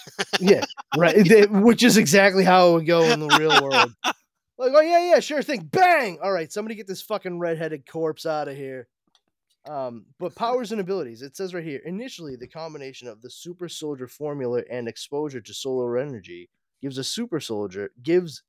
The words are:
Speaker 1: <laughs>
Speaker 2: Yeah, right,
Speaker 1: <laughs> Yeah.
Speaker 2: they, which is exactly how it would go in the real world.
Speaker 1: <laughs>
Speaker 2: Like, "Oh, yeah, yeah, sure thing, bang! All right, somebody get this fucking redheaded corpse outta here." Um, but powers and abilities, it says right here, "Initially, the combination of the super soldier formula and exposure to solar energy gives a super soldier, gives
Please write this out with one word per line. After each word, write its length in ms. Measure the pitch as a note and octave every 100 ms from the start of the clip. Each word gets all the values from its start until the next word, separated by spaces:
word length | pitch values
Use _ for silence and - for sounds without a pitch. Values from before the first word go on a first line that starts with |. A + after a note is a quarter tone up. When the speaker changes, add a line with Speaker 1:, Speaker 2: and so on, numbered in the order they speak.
| - -
Speaker 1:
<laughs> 160 | - F#3
Speaker 2:
Yeah, 260 | F#3 D3+ - - -
right, 220 | D#3 E3+ E3+
Speaker 1:
<laughs> 80 |
Yeah. 40 | F3
Speaker 2:
they, 180 | G#3+ G3+
which 360 | G3+ A3 A3+
is 140 | A#3 G#3
exactly 460 | D3 G3 G3 F#3+
how 260 | F#3 F#3 F3+
it 40 |
would 120 | E3+ D#3+
go 240 | E3+ D#3+
in 80 | -
the 100 | D3+
real 260 | D3 D#3 -
world. 380 | C#3 C#4 A#2+ -
Speaker 1:
<laughs> 120 | - - _ _ _ -
Speaker 2:
Like, 160 | B3+ D4
"Oh, 60 |
yeah, 300 | D#4 E4+ F4 D4+
yeah, 40 |
sure 200 | - D4
thing, 220 | A#3+ B3 D#3
bang! 480 | F#4 F4+ E4 A3+ D#3+
All 80 | F#3
right, 200 | F#3 D#3
somebody 240 | G#3 A3 G#3+
get 120 | G3
this 140 | F#3
fucking 380 | - G#3 F#3 F3
redheaded 480 | E3+ D#3+ D#3+ D3+ -
corpse 380 | E3 D#3+ D3+ D#3+
outta 280 | D3+ C#3+
here." 360 | C#3 C3+ C3 A#2+ _ _ _ _ _ _ _ C#3+
Um, 420 | D3 B2+ A#2 _ _
but 160 | F3 -
powers 360 | A#3 B3+ G#3
and 100 | A3
abilities, 400 | F3+ G3 C3 A#2
it 140 | C#3 -
says 160 | F#3+
right 100 | F3 D#3+
here, 160 | C3+ D#3
"Initially, 500 | F#3 B3+ - D#3 B2
the 100 | B2
combination 600 | D#3+ E3 D3+ C3+ B2+ B2
of 140 | G#2+
the 80 | A#2+
super 380 | - E3+ F3+ F3
soldier 380 | - D3+ C#3 B2+
formula 560 | - D3 D3 B2 A#2+ -
and 180 | B2 A#2
exposure 540 | - - C#3+ D3+ C3
to 120 | G#2+
solar 440 | G#2 C3+ C3 B2 A#2+
energy 520 | D3 A#2 F2 F2 F2 _ _ _
gives 160 | C#3 C3
a 40 | C3
super 340 | - A#3 D#3
soldier, 500 | - G#2+ G#2 F#2 G3+ -
gives 400 | B2 F3+ E3+ A#2+